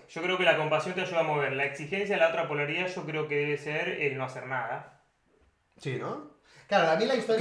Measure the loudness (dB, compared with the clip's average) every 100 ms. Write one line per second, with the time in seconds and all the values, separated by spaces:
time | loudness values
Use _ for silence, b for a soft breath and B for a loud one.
0 | -14 -6 -2 2 4 4 4 0 0 -4
1 | -2 0 0 0 0 0 -4 -4 -6 -4
2 | 0 4 4 2 -2 -2 -2 -2 -4 -4
3 | -6 -4 -2 0 0 -2 -2 -4 -2 -2
4 | -2 -2 -6 -8 -6 -6 -4 -8 -10 _
5 | _ _ _ _ _ _ _ _ -8 -6
6 | -6 -8 -12 _ B B B 4 6 4
7 | 4 2 2 10